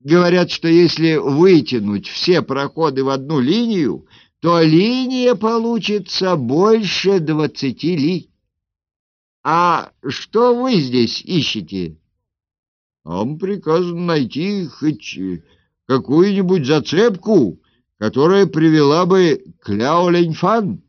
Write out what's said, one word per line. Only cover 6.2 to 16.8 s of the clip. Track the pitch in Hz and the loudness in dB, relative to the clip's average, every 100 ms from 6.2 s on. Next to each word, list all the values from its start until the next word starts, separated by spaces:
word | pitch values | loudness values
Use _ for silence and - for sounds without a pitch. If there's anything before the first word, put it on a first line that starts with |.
| 185 170 | -2 -2
больше | 117 143 202 226 196 - 185 196 | 0 0 2 2 0 -2 0 0
двадцати | 151 156 151 - 139 113 151 180 | 0 -2 -2 -4 -8 -4 -4 -2
ли. | 285 180 - _ _ _ _ _ _ _ _ _ _ _ | -2 -4 -8 _ _ _ _ _ _ _ _ _ _ _
А | 135 165 175 160 - _ 127 | -4 0 0 0 -4 _ -10
что | 127 - 214 247 | -10 -4 0 2
вы | 240 254 220 | 2 0 0
здесь | 131 123 113 - | 0 0 0 -2
ищете?» | - 175 123 110 80 98 85 80 _ _ _ _ _ _ _ _ _ _ | -4 -4 -2 -6 -8 -8 -8 -12 _ _ _ _ _ _ _ _ _ _
«Нам | - 87 110 156 | -12 -6 -6 -6
приказано | 190 202 - 160 180 170 | -8 -6 -2 -2 -2 -6
найти | 175 160 120 135 185 202 165 | -2 -2 -2 -4 -6 -4 -8
хоть, | - 151 143 - - | -6 -6 -6 -12 -10
э, | 95 87 _ _ _ _ - | -8 -10 _ _ _ _ -4
какую-нибудь | 131 117 147 196 196 180 185 127 | -4 0 2 2 2 0 0 0
зацепку, | 151 | -2